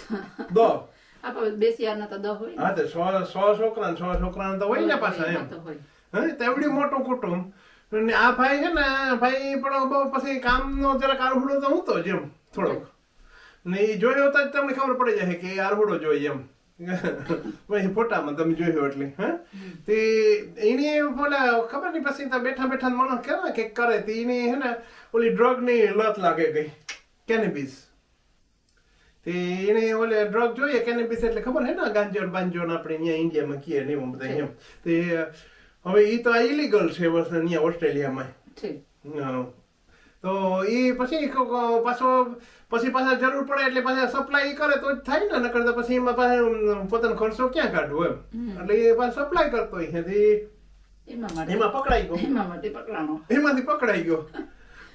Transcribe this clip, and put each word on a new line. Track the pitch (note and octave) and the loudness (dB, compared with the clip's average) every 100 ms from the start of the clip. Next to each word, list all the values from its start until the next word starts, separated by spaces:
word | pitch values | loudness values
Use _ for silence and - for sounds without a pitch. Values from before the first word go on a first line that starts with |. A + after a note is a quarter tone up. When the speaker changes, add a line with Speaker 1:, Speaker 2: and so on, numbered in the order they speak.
| - G#3 F#3+ - A3 | -10 -8 -10 -14 -2
Speaker 1:
દસ. | F3+ A3+ - - - _ - | 4 4 2 -6 -20 _ -14
Speaker 2:
આ | B3+ | -10
પણ | B3 A3 | -4 -4
બે | G#3 A3+ | 2 0
શિયાળના | A3+ A3 G#3 G#3 | 2 -4 -4 -8
તો | G3 | -8
દસ | G#3 | -6
હોય | G#3 A3+ | -6 -8
ને. | - | -4
Speaker 1:
હા, | F#3 | -2
તો | E3+ C#3+ | 0 -2
સો, | E3 F3+ F#3+ | -2 0 0
સો | F3+ F#3 G3+ G#3 | -2 0 2 4
છોકરા | A3 A3 F#3 | 2 0 -4
ને | E3+ | -4
સો | F3+ | -2
છોકરાને | F3+ F3+ F#3+ F#3+ F#3+ | -2 -2 -4 -4 -2
તો | G3+ | 0
હોય | C4+ | 0
ને | D#4+ | 2
Speaker 2:
હોય, | C#4+ | 2
Speaker 1:
પાછા | G#3 | 0
Speaker 2:
હોય, | E3 D#3+ | -2 -2
Speaker 1:
એમ. | E3+ | -4
Speaker 2:
એમાં | C3 | -6
તો | E3 | -12
હોય. | E3 D3 - _ _ G3 | -14 -14 -16 _ _ -2
Speaker 1:
હે? | D#4+ | -2
તો | B3+ | 0
એવડી | A#3+ C4+ D4 | 0 0 0
મોટું | C#4 C#4+ C#4 | 2 0 0
કુટુંબ. | B3 B3 G3 F3 F#3 - - - - G#3+ | -2 -2 -2 -4 -6 -14 -20 -20 -6 -2
અને | A3+ | 0
આ | G#3 A#3+ | 4 4
ભાઈ | A#3+ C4 C#4+ | 4 2 2
છે | E4+ | 0
ને, | D#4+ C#4 C4+ C4+ A#3+ | 0 0 0 0 2
ભાઈ | B3 C4+ C#4 C4+ | 2 0 -2 -2
પણ | C#4 C4+ C4 | 0 0 2
બહુ | C#4 C4+ | 2 0
પછી | C4 C#4 C4 | -2 -2 -2
કામનો | A#3+ C4 C#4 C#4 C#4 C4 | 0 0 0 0 0 2
જરાક | C4+ C4+ | 2 0
આરહુડો | C4 C4 C4+ C#4 | 2 0 0 0
તો | C#4 | 2
હું | E4+ - | 0 0
તો | F#3+ | -2
જ | E3+ | 0
એમ | F3 D3 | -4 -4
થોડોક. | - _ - F#3 - - _ _ _ - - - _ F3 | -16 _ -4 -2 -2 -8 _ _ _ -20 -20 -20 _ -6
ને | F#3+ | 0
ઈ | A3 G3+ | 2 2
જોયો | A#3 C4+ C#4 | 2 4 4
તો | C#4 C#4 | 4 0
જ | |
તમને | C#4+ C#4 | 0 -2
ખબર | C4 C4+ | 0 0
પડી | B3+ A#3+ G#3 | 2 2 2
જાય | F3+ | 0
કે | E3+ F3+ | -4 -6
એ | F#3+ | -4
આરહુડો | G#3 G#3 G#3+ E3 | 0 2 2 0
જોઈએ | D#3 C#3+ D3 | 0 0 0
એમ. | C3+ - _ _ - | -6 -10 _ _ -16
<laughs> | F3 F3+ F3 C#3 C3+ E3 - - - | -6 -4 -4 -6 -4 -6 -6 -12 -4
પછી | G3+ F#3+ | -2 0
ફોટામાં | G#3 A3+ F3+ D3 D3 | 0 0 0 -2 -2
તમે | E3 | -2
જોયો | D#3+ E3+ D#3 C#3 | 0 0 0 0
એટલે, | C3+ C#3 | -2 -8
હે? | - A3+ | -4 -4
Speaker 2:
હમ. | E4+ - G3 F#3+ E3 - | -4 -8 -18 -18 -14 -2
Speaker 1:
તે | A3 A3 A3 G#3+ G#3 - - | 2 2 4 4 2 0 0
એની | G#3+ C4 D4 | 2 2 2
એમ | D4+ C#4+ | 2 0
બોલા | B3 C#4+ C#4 B3+ A#3 | 0 0 2 2 2
ખબર | A#3 C#4 F4+ | 0 -4 -4
નહીં, | D#4+ | -4
પછી | C#4 - C#4 | -4 -4 -4
તો | B3+ | -2
બેઠા | B3 C4 C4 | -2 -2 -2
બેઠા | B3+ B3+ | 0 -2
માણસ | B3 C4 B3 - | 0 0 0 -2
કેવા | D#4+ F4 | -4 -2
કે | - A3 | -4 -4
કરે, | - A#3 G#3 | 0 2 2
તે | G#3 | 0
એને | A3+ A#3+ B3 | -4 -2 0
હે | A#3+ C4 | 0 0
ને | B3+ A#3 - - - | -2 -6 -10 -20 -4
ઓલી | A3+ A3+ | 2 2
ડ્રગની | F#3 B3 B3 B3 A#3+ | 4 4 4 2 4
લત | G#3 G3 A3 G3+ | 4 4 2 2
લાગે | F3 D#3 D#3 | 2 4 2
ગઈ, | D3 D3+ - - - _ _ - | 0 -4 -8 -16 -16 _ _ -2
કેનેબિસ. | A3+ G3 C#3+ C3+ - - _ _ _ _ _ _ _ _ _ _ _ _ _ E3+ | 0 0 -2 -6 -10 -20 _ _ _ _ _ _ _ _ _ _ _ _ _ -6
તે | F3+ F3+ | -4 -2
એને | F#3 G3 A3+ A3+ | -2 2 2 2
ઓલે | A3 A3+ G#3+ G#3 | 2 2 2 2
ડ્રગ | G#3+ A#3+ | 2 0
જોઈએ, | A#3 C#4 B3 | 2 0 0
કેનેબિસ | A#3+ A#3+ A3+ A#3 | 0 -2 -2 0
એટલે | A#3 G#3+ | 0 -2
ખબર | B3+ B3+ | -2 0
હે | B3+ | 0
ને, | F#4 C#4+ | 0 0
ગાંજર | G#3 G3+ G3 F3+ | 0 0 -2 -2
બાંજર | F#3 F3+ E3+ E3+ | -2 -2 -2 -2
ને | |
આપણે | E3 D#3 D#3+ | -4 -4 -4
અહીંયા | E3 D#3+ | -2 0
ઇન્ડિયામાં | E3 D#3 C#3 C#3 | 0 0 -2 -4
કીએ | E3+ C#3+ | -4 -4
ને | C3+ | -2
એવું | D3 B2+ | -4 -4
બધા | B2+ C3 | -8 -4
Speaker 2:
છે. | C#3+ | -4
Speaker 1:
એમ. | C#3 - - - F3 | -4 -8 -20 -12 -2
તે | E3 F3 E3+ D#3 - - - - _ F3 | 0 0 -2 -4 -10 -20 -20 -20 _ 2
હવે | G#3 | 4
ઈ | G#3 A#3 | 6 4
તો | A#3+ | 2
આ | A#3 | 4
ઇલીગલ | B3+ D4 C4 G#3 E3 | 4 2 2 2 2
છે | D3+ E3+ | 0 2
બસ | E3 E3 | 2 0
અહીંયા | E3+ E3+ E3 | 0 0 2
ઓસ્ટ્રેલિયામાં. | E3 E3+ D#3 C#3+ C#3 C3 C3 - - - | 0 0 -2 0 -2 -4 -10 -14 -20 -12
Speaker 2:
છે. | G3 C#3+ - _ C#3+ D3+ | -10 -10 -16 _ -12 -8
Speaker 1:
હા. | C3+ B2+ B2 - _ _ _ _ _ _ | -6 -4 -6 -12 _ _ _ _ _ _
તો | F#3 G3 F#3+ F#3 | -4 -2 0 0
ઈ | G3 A#3+ B3+ | 0 2 2
પછી | B3 B3+ D#4+ C#4+ | 0 -2 -2 -2
ક-, | |
ક-, | C4 A#3+ B3 A#3 A#3 | -2 -2 0 2 2
પાછો, | A#3+ B3 B3+ B3+ B3 A#3+ - - - | 2 2 2 4 2 -2 -18 -20 -4
પછી | A3+ B3+ | -2 0
પાછા | B3+ C4 | 0 2
જરૂર | B3+ C4 C#4 C4+ | 2 2 0 -2
પડે | C#4 | 0
એટલે | C4+ B3+ | 0 0
પાછા | B3 C4 B3 | 0 0 0
સપ્લાય | C#4 C4 C#4+ C#4 | 0 -2 0 -2
કરે | C#4+ D4 C#4 | -2 0 0
તો | C#4 | -2
જ | C4+ | -4
થાય | - D4+ | -2 0
ને, | G#4 D4+ | 0 0
નકર | A#3+ A#3+ | 0 0
તો | A#3 A#3+ | 0 0
પછી | A#3+ B3+ | 0 0
એમાં | B3 A#3+ | 2 2
પાછા, | B3 B3 | 4 4
અમ, | A#3 A3 G#3 G3+ F#3+ | 4 2 0 0 0
પોતાનો | A3+ A#3 A3 | 0 0 0
ખર્ચો | A3 G#3+ B3+ | -2 0 0
ક્યાં | D#4 A#3+ | 0 0
કાઢવો | E3+ C#3 D3 E3+ | 0 -2 0 -2
એમ. | |
Speaker 2:
હમ. | - - A3+ A#3 F3+ | -2 -10 -10 -8 -8
Speaker 1:
એટલે | F#3+ G#3+ | 0 4
એ | A#3 A3+ | 6 4
પાછો | B3 | 2
સપ્લાય | D4 C#4+ F4 D4+ | -2 -2 2 2
કરતો | A#3 G#3 F3+ | 0 -4 -6
હોય | D#3 | -6
છે. | E3+ | -4
તે | E3 G#3 G#3 G#3 G#3 - - - _ - - | -2 4 4 4 0 -18 -20 -20 _ -20 -16
Speaker 2:
એમાં | A#3 G#3+ E3 | -10 -8 -6
માટે, | D#3+ | -2
Speaker 1:
એમાં | G#3 G#3 | 0 0
પકડાઈ | C4+ C4+ A#3 | 0 0 0
ગયો. | E3+ F3 | 0 -4
Speaker 2:
એમાં | C4 B3 F3+ | -2 -2 -2
માટે | F3 G#3+ | -6 -8
પકડાણો. | - - G#3 D4+ - - | -10 -10 -6 -4 -6 0
Speaker 1:
એમાંથી | B3+ D4 C4 | 2 2 0
પકડાઈ | B3 D4 A#3+ F#3+ | 0 0 2 0
ગયો. | D#3+ D#3+ - - - - - - - | 0 -2 -4 -12 -14 -16 -20 -20 -20